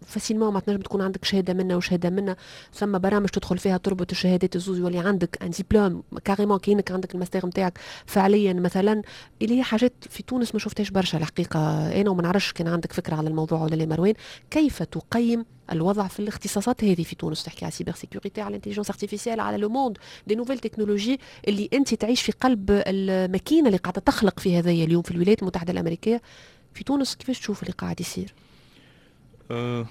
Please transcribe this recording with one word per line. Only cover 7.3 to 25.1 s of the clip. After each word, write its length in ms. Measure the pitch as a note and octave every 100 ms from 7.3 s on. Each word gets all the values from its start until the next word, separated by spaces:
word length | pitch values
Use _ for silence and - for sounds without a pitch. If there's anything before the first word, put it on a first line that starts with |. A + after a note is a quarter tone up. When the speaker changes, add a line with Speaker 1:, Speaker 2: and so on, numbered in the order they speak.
| F#3+ F#3
Speaker 1:
نتاعك 340 | F3+ F#3 - - - -
فعلياً 480 | G#3 F#3+ G#3 G3+
مثلاً، 480 | F3+ F3+ F#3 G3+ G#3+ - - - -
اللي 160 | G#3+ B3
هي 60 |
حاجات 300 | B3+ A3 B3 - -
في 140 | -
تونس 300 | - B3+ A3+
ما 60 | G#3+
شفتهاش 300 | G#3 - G3
برشا 280 | F#3+ F3+ D#3+
الحقيقه، 420 | D#3+ - E3+ D#3+ D#3 D#3 D#3 F#3
انا 80 | G3+
وما 120 | F3+
نعرفش 320 | E3+ G3 -
كان 140 | - E3
عندك 260 | E3+ E3
فكره 220 | - F3 D#3
على 140 | D#3
الموضوع 320 | D#3 D#3+ D#3+
ولا 140 | D#3+ D#3+
لا 100 | D#3+
مروان، 280 | D#3+ F#3+ A3 - - -
كيف 320 | D4+ D4 -
تقيم 600 | E3 E3 - A#3 A#3 A#3 A3+ - -
الوضع 360 | D#3+ E3+ G3+ F#3+
في 120 | -
الاختصاصات 640 | G#3 - G3+ G#3 A3 B3+
هذه 200 | G#3+ F3
في 120 | E3 -
تونس؟ 280 | E3 D#3
تحكي 220 | - - E3+
على 60 |
سيبر 200 | - F3
سيكوريتي، 500 | E3+ - G3+ G3+ G#3+
على 80 | G3+
الانتيليجنس 400 | G3+ G#3 G3+ G#3
ارتيفيسيال، 500 | - G#3 G#3 A#3+ A3+
على 180 | G3+ G#3
لو 120 | G#3
موند 280 | C4 C4 G3 - - -
دي 80 | A3
نوفيل 240 | A#3+ C4+
تكنولوجي 600 | A3 - G#3 G3+ G#3+ C4+ - - -
اللي 220 | G3+ G#3
انت 200 | C4+ C4+
تعيش 280 | A3+ G#3+ B3
في 100 | -
قلب 340 | - C4 A#3 F#3+
الماكينه 960 | G3+ F#3 G3 F#3+ F#3 F#3 F#3 - D#4 C#4
اللي 100 | F#3
قاعده 240 | F3+ F#3
تخلق 380 | - - G3 -
في 200 | F#3+ F3
هذايا 260 | F3 E3+ D#3+
اليوم 160 | E3+
في 100 | E3+